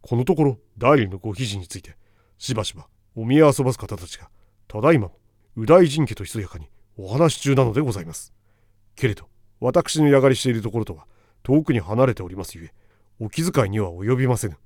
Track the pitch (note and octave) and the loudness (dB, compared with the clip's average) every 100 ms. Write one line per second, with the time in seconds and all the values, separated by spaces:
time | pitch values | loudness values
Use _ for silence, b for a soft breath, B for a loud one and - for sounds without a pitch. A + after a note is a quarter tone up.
0 | - A#2+ B2 D#3+ D3 A#2+ _ - A#2+ D3 | -2 -2 0 2 2 0 _ -2 4 4
1 | G2+ F#2 A2 G2 B2 G2+ F2 F#2+ - - | 2 -4 -8 -6 -6 -6 -10 -16 -18 -20
2 | _ _ _ _ - A2+ G2 - - _ | _ _ _ _ -6 -4 -6 -10 -20 _
3 | _ - A2+ C#3+ D3+ A#2+ B2+ A#2+ G2+ F#2+ | _ -10 2 6 6 4 -2 -4 -10 -12
4 | F2 - - _ _ _ _ G#2+ B2 - | -12 -18 -20 _ _ _ _ -4 -2 -2
5 | F#2+ _ _ _ _ - A2 F3 E3+ D3 | -6 _ _ _ _ -12 4 6 6 2
6 | C#3 - F#2+ A2+ F#2+ E2 D#2 _ _ - | -2 -4 -10 -10 -10 -14 -18 _ _ -18
7 | F#2+ B2 E3 - C#3+ C3+ B2 A2 D3 F#2+ | -8 2 2 2 0 2 2 0 -2 -6
8 | E2 - - _ _ _ _ _ _ - | -10 -14 -18 _ _ _ _ _ _ -4
9 | B2 G2+ - _ _ _ A#2+ E3+ D#3+ D#3 | -4 -4 -12 _ _ _ 0 0 0 2
10 | D3 C#3 C3+ B2 C3 A2+ G#2+ A2+ G#2+ - | 4 6 6 4 0 -2 -4 -6 -6 -10
11 | - _ _ _ - C#3+ D#3 A#2+ D#2+ A2 | -18 _ _ _ 0 0 2 -2 0 2
12 | C3 A2 F2+ F#2+ F2+ E2+ E2 _ _ _ | 2 0 -8 -12 -12 -14 -20 _ _ _
13 | _ _ A2 - E3+ D3 G#2 G#2 F#2+ E2+ | _ _ -10 -4 -4 -2 -4 -4 -6 -8
14 | G2+ B2+ C3 A#2 G#2 D2 | -6 -2 -2 -2 -6 -12